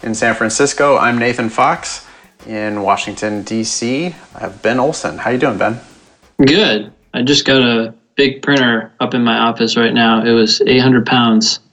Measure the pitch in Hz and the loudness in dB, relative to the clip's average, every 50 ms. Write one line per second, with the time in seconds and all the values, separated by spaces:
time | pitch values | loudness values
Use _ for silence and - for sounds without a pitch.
0 | - 120 110 110 - 117 110 - 117 113 - - 143 139 - - 147 143 139 - | -6 -6 -4 -2 -2 -2 0 0 -2 -4 0 0 0 0 2 0 2 2 4 4
1 | - 120 120 120 120 120 120 117 120 113 113 - 127 143 170 170 - - - - | 2 2 0 0 0 -2 -2 -2 -4 -4 -2 0 0 0 0 -2 -6 -12 -12 -14
2 | - - - - _ _ _ _ - - 113 107 107 107 107 104 98 95 98 95 | -16 -20 -20 -20 _ _ _ _ -16 -12 -8 -6 -6 -6 -6 -4 0 -2 -2 -2
3 | - - 98 - - 107 104 104 98 104 110 113 110 113 - - 120 117 127 135 | -2 -8 -8 -6 -6 -6 -4 -6 -6 -6 -4 -4 -4 -4 -6 -6 -4 -4 -4 -4
4 | 165 180 170 - - - - - - - - - - 110 117 127 123 147 160 - | -4 -6 -8 -12 -20 -20 -16 -12 -12 -12 -12 -4 -4 -2 0 0 0 0 -2 -4
5 | - - 78 - - 110 123 127 143 143 117 92 101 104 113 120 - - - _ | -6 -8 -8 -6 -4 -4 -2 0 0 0 0 0 -2 -2 -4 -6 -12 -20 -20 _
6 | _ _ _ _ _ _ _ _ 139 135 151 190 214 160 110 104 104 - - _ | _ _ _ _ _ _ _ _ 4 4 4 4 2 2 0 -2 -4 -8 -18 _
7 | _ _ - 127 123 131 143 139 - - 135 135 127 120 117 113 113 110 - _ | _ _ -6 -4 0 0 0 0 2 2 2 4 4 2 2 0 -2 -4 -8 _
8 | _ _ _ - 143 131 131 - - - 143 139 127 120 117 113 110 - _ _ | _ _ _ 0 0 0 0 -4 -2 0 2 2 2 2 0 -2 -4 -8 _ _
9 | 127 117 - 127 120 117 113 110 113 117 113 - 117 113 - 120 117 113 - 117 | -6 -4 -2 0 0 0 0 0 0 0 0 0 -2 -2 0 0 0 0 2 2
10 | 117 113 113 113 110 117 117 113 110 110 - - - - 127 127 127 131 127 123 | 4 4 4 2 2 2 4 4 4 2 2 0 2 2 4 4 4 4 4 4
11 | 110 - 135 127 120 117 110 110 110 - - - _ _ | 2 2 0 2 2 4 2 2 2 0 -4 -6 _ _